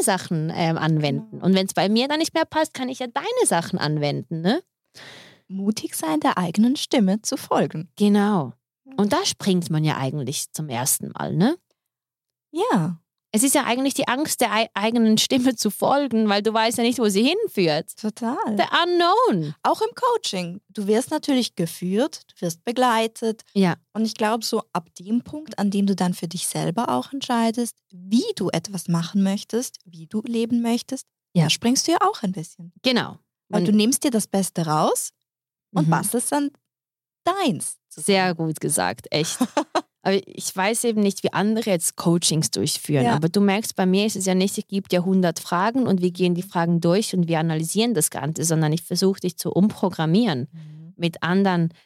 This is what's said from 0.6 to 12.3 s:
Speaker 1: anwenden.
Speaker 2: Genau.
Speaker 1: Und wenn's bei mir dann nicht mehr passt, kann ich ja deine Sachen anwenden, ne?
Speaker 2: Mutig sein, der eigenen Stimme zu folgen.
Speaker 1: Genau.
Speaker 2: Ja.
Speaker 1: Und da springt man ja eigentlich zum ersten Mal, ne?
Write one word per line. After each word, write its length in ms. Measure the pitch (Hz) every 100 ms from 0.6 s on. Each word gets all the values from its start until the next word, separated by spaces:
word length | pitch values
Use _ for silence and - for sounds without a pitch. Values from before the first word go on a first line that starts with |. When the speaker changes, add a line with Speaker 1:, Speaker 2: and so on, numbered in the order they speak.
| 165 165
Speaker 1:
anwenden. 520 | 156 156 147 143 -
Speaker 2:
Genau. 140 | 147 175
Speaker 1:
Und 80 |
wenn's 200 | 190 190
bei 140 | - 185
mir 200 | 220 269
dann 100 | 302
nicht 160 | 320
mehr 100 | 330
passt, 300 | 320 311 311
kann 140 | - 254
ich 100 | 262
ja 80 | 254
deine 400 | 262 359 494 415
Sachen 320 | 170 170 185
anwenden, 640 | 156 151 143 143 - 165
ne? 200 | 175 302 - _ _ - - - - - -
Speaker 2:
Mutig 480 | 190 196 214 -
sein, 240 | - 320 311
der 180 | 285 -
eigenen 360 | 175 170 233 285
Stimme 460 | - 294 190 208
zu 140 | - -
folgen. 560 | - 302 175 165 175 -
Speaker 1:
Genau. 580 | 208 208 202 196 131 - _ _
Speaker 2:
Ja. 80 | 269 269
Speaker 1:
Und 160 | 208
da 120 | 294
springt 460 | 403 - - 180 170
man 140 | 156
ja 140 | 156 -
eigentlich 520 | 131 147 131 151 -
zum 160 | - 156
ersten 420 | 117 123 - -
Mal, 220 | - 73 151
ne? 200 | 214 349 _ _ _ _ _ _ _